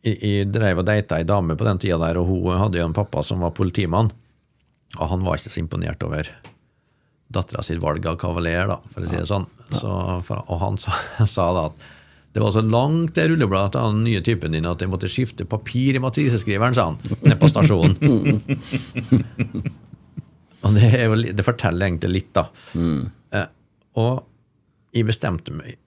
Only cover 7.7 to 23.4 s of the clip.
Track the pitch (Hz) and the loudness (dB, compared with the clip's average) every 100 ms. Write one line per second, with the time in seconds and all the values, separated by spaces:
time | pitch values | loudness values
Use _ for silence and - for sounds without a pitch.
7.7 | 85 80 76 82 82 87 85 85 85 98 | -2 -2 -2 -4 -4 -4 -2 -2 0 0
8.7 | 90 - - 87 87 87 101 85 _ - | -4 -8 -10 -6 -4 -2 -2 -4 _ -8
9.7 | - 104 92 92 90 87 98 - 87 95 | -6 -4 -4 -4 -6 -6 -8 -6 -4 -2
10.7 | 98 - - - - 107 - 87 90 78 | -4 -4 -4 -6 0 0 2 0 0 -4
11.7 | - - - _ _ _ - 110 104 110 | -8 -20 -20 _ _ _ 0 2 2 2
12.7 | 117 139 165 165 165 160 160 110 95 98 | 2 2 0 0 0 2 2 2 2 0
13.7 | 131 113 107 113 107 82 110 80 78 82 | 0 0 2 2 0 0 -2 -2 -2 -2
14.7 | 85 92 95 90 - 123 - - 107 - | -2 -4 -4 -4 -2 -4 -4 -6 -6 -4
15.7 | 123 135 135 127 117 147 117 110 98 120 | -2 0 0 -2 0 0 0 0 0 2
16.7 | 123 87 78 - - - 143 156 110 - | 2 0 -2 -6 2 4 6 6 6 4
17.7 | 95 82 95 147 117 - 107 - 135 - | 6 4 4 4 4 2 0 -2 -6 -4
18.7 | 131 - 123 - 131 - - 107 - - | -6 -6 -10 0 0 0 -6 -6 -4 -8
19.7 | - - - - - - _ _ _ 101 | -12 -20 -20 -16 -16 -16 _ _ _ 4
20.7 | 104 113 123 113 110 117 101 110 120 98 | 6 8 6 4 2 0 0 0 0 0
21.7 | 87 98 85 92 92 - 95 82 - - | 0 0 0 0 -2 0 -2 -2 -8 -10
22.7 | 82 85 73 - - _ 104 | -2 0 0 -4 -10 _ -6